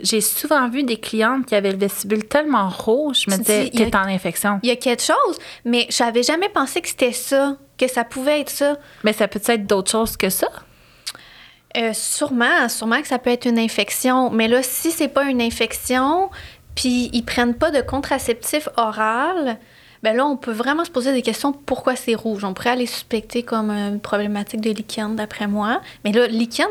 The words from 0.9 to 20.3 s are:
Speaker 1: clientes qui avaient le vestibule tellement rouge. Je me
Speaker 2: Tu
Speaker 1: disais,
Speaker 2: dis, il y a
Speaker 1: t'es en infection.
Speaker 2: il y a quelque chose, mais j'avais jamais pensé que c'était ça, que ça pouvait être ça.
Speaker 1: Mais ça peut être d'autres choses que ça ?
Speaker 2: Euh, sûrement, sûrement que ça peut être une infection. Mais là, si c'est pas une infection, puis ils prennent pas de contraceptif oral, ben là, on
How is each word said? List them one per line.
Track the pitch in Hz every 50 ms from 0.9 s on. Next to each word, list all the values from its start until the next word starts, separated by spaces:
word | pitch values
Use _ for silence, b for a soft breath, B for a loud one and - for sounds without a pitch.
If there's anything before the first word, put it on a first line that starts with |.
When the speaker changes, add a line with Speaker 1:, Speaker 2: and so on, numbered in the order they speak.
| 226 214
Speaker 1:
clientes | - - - 220 220 233 262 269 247
qui | - 226
avaient | 202 196 196
le | 196 190
vestibule | 202 196 - - - 196 214 214 214
tellement | - - 294 302 302 262 214 196 185
rouge. | 180 - - 220 226 277 311 294 254 - -
Je | 202
me | 190
Speaker 2:
Tu | 190
Speaker 1:
disais, | 233 214 214 208 262
Speaker 2:
dis, | 240 233
il | 233
y | 214
a | -
Speaker 1:
t'es | 214
en | 196 190 196
infection. | 190 180 - - - - - 202 208 190
Speaker 2:
il | 233 247
y |
a | 240
quelque | 240 - 262 240 233
chose, | - - 320 523 571 392 311 B B B B B B
mais | 240 240 240 233 -
j'avais | - - 240 233 226 240
jamais | 247 277 302 339 381 415
pensé | - 339 269 254 - 359
que | - -
c'était | - - 262 240
ça, | 233 - - - 269 269 277 277 277 - - _ - -
que | 254 254
ça | 254 247 233
pouvait | 233 - 262 262 294 294 294
être | 277 -
ça. | - - 277 285 294 285 B B B B B
Speaker 1:
Mais | 214
ça | 214 - 214 196
peut | - 202 -
être | - 240 220 202
d'autres | - 208 190 185 -
choses | - 220 226 220 -
que | - 208 190
ça ? | 190 - 381 - - - - B B B B B B B B B B B B B B B B B B B B B -
Speaker 2:
Euh, | 233 233 226
sûrement, | 214 - - - - - 302 285 262 233 240 269 339 330 254 226
sûrement | - - 226 226 233 277
que | 302
ça | - 262 240
peut | - 247
être | 240 240 -
une | 240 233 233
infection. | 226 220 - - 202 - - - - 254 254 262 254 226
Mais | 208 226 220 220
là, | 240 254
si | 254 - - - - 320
c'est | 330 - 311 -
pas | - 269 277
une | 277 254 240
infection, | 233 233 - - 226 220 - - - - 247 254 262 277 320 359 381 381 B B B B B B B - -
puis | - - 254 247 247 240 -
ils | - 240 233
prennent | - - 247 240 240 233
pas | 240 311 330
de | 302 262
contraceptif | - - 262 277 277 - 285 262 - - 226 220 - - - 302 - - -
oral, | 240 226 220 208 214 220 220 226 247 285 339 381 359 285 247 220 - B B B B B B B B
ben | - 220 220
là, | 247 277
on | 294